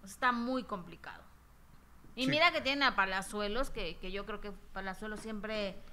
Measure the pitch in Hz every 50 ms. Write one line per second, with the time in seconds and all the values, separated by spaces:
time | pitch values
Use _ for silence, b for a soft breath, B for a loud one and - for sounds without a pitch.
0 | - 196 - - 262 254 247 233 233 240 262 254 208 - 214 190 170 170 170 -
1 | - 143 98 82 - - - - - - - - - - - - - - - -
2 | - - - 226 254 262 285 302 330 349 339 311 226 262 277 285 285 254 - 202
3 | 190 190 185 190 190 - 214 208 208 202 208 240 277 - - 226 196 165 - -
4 | - 185 185 196 202 202 208 202 208 208 196 - - - - 190 190 190 185 -
5 | 214 220 214 208 - 220 220 208 196 214 220 214 208 196 180 - B B